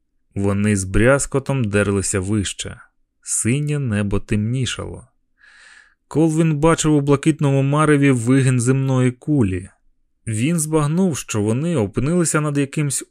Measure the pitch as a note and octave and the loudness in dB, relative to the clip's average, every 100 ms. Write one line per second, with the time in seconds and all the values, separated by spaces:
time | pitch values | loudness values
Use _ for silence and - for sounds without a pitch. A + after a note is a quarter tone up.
0 | _ _ _ G2 G2 G2+ G#2 G2+ F#2+ G2+ | _ _ _ -4 -2 0 0 0 0 2
1 | A#2 C#3 - C#3 C3 C3+ A2 G#2 G2+ G2 | 4 2 0 -4 -2 -2 -2 0 0 -2
2 | F2+ G2+ F#2 G#2+ F#2+ - F#2+ - - _ | -2 -4 -2 -2 -4 -6 -12 -14 -20 _
3 | _ _ - - A2 C3+ D3 D3 C3 G#2 | _ _ -8 -4 -2 -2 -2 -4 -2 -2
4 | G2+ G2 - G#2 G#2+ C3 A#2+ - F#2+ F#2 | -2 -4 -2 -2 -2 -2 -4 -6 -10 -14
5 | - _ _ _ _ - - - _ _ | -18 _ _ _ _ -20 -20 -20 _ _
6 | - C#3 D#3+ D#3 E3 D3 D#3+ D#3+ D#3 D3+ | -6 0 2 2 0 2 2 2 2 2
7 | C#3+ C#3 D#3+ D3 C#3+ C#3 C3+ D3 D3+ C#3+ | 4 2 2 0 2 2 2 2 4 4
8 | C#3 B2+ A2+ C3+ C3 B2+ A#2 C3+ C3+ C3 | 4 2 2 2 2 2 2 0 0 2
9 | B2+ B2 - D3 G2+ F#2 F#2+ _ _ _ | 0 -2 -2 0 0 -2 -8 _ _ _
10 | _ _ - G#2+ C3 E3+ D#3 D#3 D3 E3 | _ _ -8 -4 -2 -2 0 0 0 0
11 | F#3+ C3+ - A2 G#2 A#2+ E3 D#3+ G2 - | 0 -2 -4 -2 0 0 -2 -2 -2 -2
12 | C3 F3+ D#3+ D#3+ D3+ C#3+ C#3 - D3 - | -2 0 0 0 0 -2 -2 -2 -4 -4
13 | - | -4